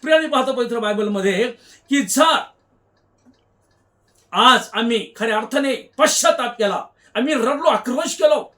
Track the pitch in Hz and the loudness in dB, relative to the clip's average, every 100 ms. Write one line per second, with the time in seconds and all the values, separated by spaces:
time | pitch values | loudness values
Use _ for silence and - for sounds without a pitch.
0 | - 320 311 269 262 247 240 233 214 208 | 2 2 2 -2 -2 -2 -2 -2 -4 -2
1 | 214 208 190 185 247 - _ - _ 277 | -2 -2 0 0 -2 -4 _ -20 _ -2
2 | 196 - 320 302 - _ _ _ _ _ | 0 2 2 2 -4 _ _ _ _ _
3 | _ _ _ _ _ _ _ _ _ _ | _ _ _ _ _ _ _ _ _ _
4 | _ _ _ 180 240 247 - 202 233 226 | _ _ _ 2 4 4 0 -4 -2 -2
5 | 170 - 226 214 220 277 277 254 - - | -4 -6 -2 -2 -2 -2 -2 -4 -8 0
6 | 208 - 339 302 240 - 202 175 - _ | 0 2 0 0 -2 -2 -4 -2 -8 _
7 | _ - 262 285 226 285 330 254 - 247 | _ -4 -2 0 -2 0 0 0 -2 -4
8 | 330 - 311 294 - | -4 0 2 2 -2